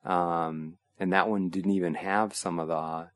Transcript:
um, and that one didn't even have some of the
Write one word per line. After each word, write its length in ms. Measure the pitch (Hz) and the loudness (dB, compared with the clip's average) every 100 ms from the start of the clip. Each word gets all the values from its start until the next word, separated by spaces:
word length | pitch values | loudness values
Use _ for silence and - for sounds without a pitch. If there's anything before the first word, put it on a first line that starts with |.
um, 720 | - 90 87 85 80 80 78 82 _ _ | 0 0 2 0 -2 -4 -8 -12 _ _
and 140 | 92 | 2
that 160 | 95 92 | 4 4
one 220 | 104 92 | 2 0
didn't 220 | 90 95 | 0 0
even 220 | 98 87 | 2 2
have 400 | 76 95 101 107 | -2 0 0 0
some 240 | - 98 85 | -2 -4 -2
of 100 | 80 | -2
the 420 | 82 80 80 85 | -2 -2 -6 -10